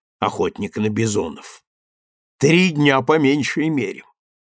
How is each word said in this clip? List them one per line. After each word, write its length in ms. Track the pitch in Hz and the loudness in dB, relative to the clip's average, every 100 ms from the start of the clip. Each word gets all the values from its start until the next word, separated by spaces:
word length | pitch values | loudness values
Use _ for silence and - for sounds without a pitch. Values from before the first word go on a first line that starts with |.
| _ - | _ -6
охотник 580 | 101 - 90 - 101 - | -4 -2 -4 -4 -8 -4
на 120 | 107 | -2
бизонов. 760 | 107 113 104 82 - - - _ _ _ _ _ _ _ - | -2 -2 -2 -6 -8 -18 -20 _ _ _ _ _ _ _ -2
«Три 320 | 143 220 185 | 2 4 2
дня 300 | 147 147 135 | 2 2 2
по 180 | 131 156 | 2 2
меньшей 500 | 135 143 127 135 156 | 4 2 0 -2 -2
мере». 340 | 147 98 - - _ _ _ _ | -2 -4 -8 -16 _ _ _ _